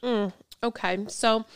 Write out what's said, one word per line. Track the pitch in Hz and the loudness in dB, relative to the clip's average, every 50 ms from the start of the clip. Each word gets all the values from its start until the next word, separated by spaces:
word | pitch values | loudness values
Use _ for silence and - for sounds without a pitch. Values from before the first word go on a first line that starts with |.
| - | -2
Mm, | 247 240 214 202 190 180 - - _ - - - | 0 2 2 0 0 -4 -8 -16 _ -8 -4 -4
okay, | 233 226 - - 185 185 190 208 | -4 -2 -2 -2 -2 -2 -2 -4
so | 214 - - - 226 220 226 220 - - | -6 -4 0 2 4 4 2 0 -4 -12